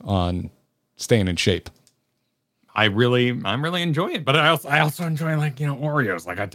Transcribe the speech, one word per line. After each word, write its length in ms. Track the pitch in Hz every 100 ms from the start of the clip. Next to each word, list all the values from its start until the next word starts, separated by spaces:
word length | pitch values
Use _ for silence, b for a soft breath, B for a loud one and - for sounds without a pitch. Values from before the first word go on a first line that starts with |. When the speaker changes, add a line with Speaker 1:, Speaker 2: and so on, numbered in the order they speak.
Speaker 1:
on 460 | - 98 87 90 87 - _ _ _ -
staying 300 | - 117 92
in 100 | 87
shape. 340 | - 87 - - _ _ _ _ _ _ _ _ _ 104
Speaker 2:
I 100 | 107
really, 540 | 101 123 123 123 120
I'm 180 | 95 117
really 200 | 156 180
enjoying 340 | 175 151 202 175
it, 80 |
but 100 | 135
I 140 | 151 156
also, 200 | 160 -
I 120 | 147
also 260 | 151 147 170
enjoy, 300 | 156 160 156
like, 240 | 151 127
you 60 | 147
know, 80 | 139
Oreos. 500 | 151 147 113 87 87
Like, 140 | 90
I, 20 | 101